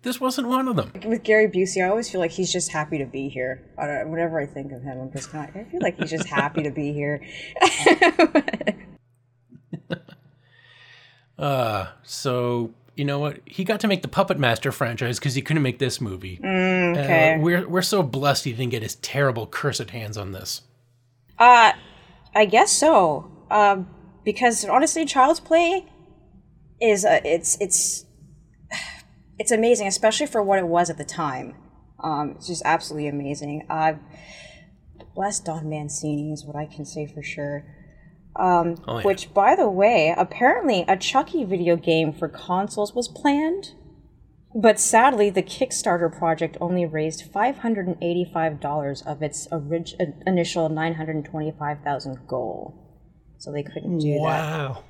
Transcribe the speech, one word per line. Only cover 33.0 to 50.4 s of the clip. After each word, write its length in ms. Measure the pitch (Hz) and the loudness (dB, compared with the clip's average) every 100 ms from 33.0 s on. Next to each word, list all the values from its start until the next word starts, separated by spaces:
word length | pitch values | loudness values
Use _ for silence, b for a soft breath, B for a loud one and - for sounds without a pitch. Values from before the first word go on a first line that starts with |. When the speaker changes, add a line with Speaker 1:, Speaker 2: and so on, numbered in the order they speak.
| 147 | -6
Speaker 2:
amazing. 580 | 143 139 143 147 147 - | -6 -6 -8 -8 -10 -6
Uh, 260 | 160 160 156 - B B B B B B _ - - - - | 0 0 0 -14 B B B B B B _ -20 -20 -14 -6
bless 240 | 196 196 | -4 -4
Don 280 | - 160 151 | -6 -8 -6
Mancini 640 | 151 147 147 151 147 151 | -8 -8 -6 -4 -4 -4
is 120 | 151 | -8
what 100 | 139 | -10
I 120 | 147 151 | -10 -10
can 180 | 151 | -12
say 220 | 143 156 147 | -12 -10 -10
for 100 | 151 | -10
sure. 400 | 139 - 143 143 b b b b b b b - | -12 -8 -8 -8 b b b b b b b -2
Um, 380 | 185 175 170 170 - | 2 4 2 -4 -6
Speaker 1:
Oh, 100 | 117 | -2
yeah. 60 | |
Speaker 2:
which, 280 | 196 190 - | 0 -2 0
by 220 | - 202 | 4 4
the 140 | 370 247 | 6 2
way, 440 | 185 208 226 156 170 | 4 4 6 2 2
apparently 680 | 180 - 240 480 330 196 175 | -2 4 4 4 2 0 2
a 80 | 190 | 0
Chucky 480 | - 269 311 339 | 2 0 0 -4
video 320 | 208 185 175 170 | -2 0 2 2
game 360 | 170 160 160 | 2 2 2
for 160 | 151 160 | -2 -8
consoles 640 | - - 185 202 - 208 | -8 -4 -2 -2 -4 -4
was 140 | 240 233 | -4 -8
planned, 680 | - 294 285 320 381 - - - - - _ _ _ _ | -2 0 2 0 -4 -8 -20 -20 -20 -20 _ _ _ _
but 280 | 226 220 214 | 4 4 4
sadly 500 | - 220 262 240 202 | 4 6 6 4 2
the 100 | 185 | 2
Kickstarter 720 | 185 - - - 220 175 170 | -4 -4 -4 -2 0 0 0
project 440 | - 170 160 165 - | 0 -2 0 -2 -4
only 240 | 170 180 | -2 -2
raised 460 | 170 156 156 160 156 | -2 -2 -4 -6 -8
five 260 | 202 240 269 | -2 -2 0
hundred 280 | 233 208 180 | -4 -2 -4
and 100 | 170 | -4
eighty-five 560 | 170 175 170 170 160 147 | -2 -2 -2 -2 -2 -2
dollars 440 | 143 151 139 139 | -4 -4 -4 -6
of 200 | - 143 | -8 -6
its 240 | 151 143 - | -6 -6 -8
orig-, 420 | 165 143 165 170 - | -8 -4 -4 -6 -6
uh, 60 | 170 - 185 | -6 -4 0
initial 420 | 185 | 0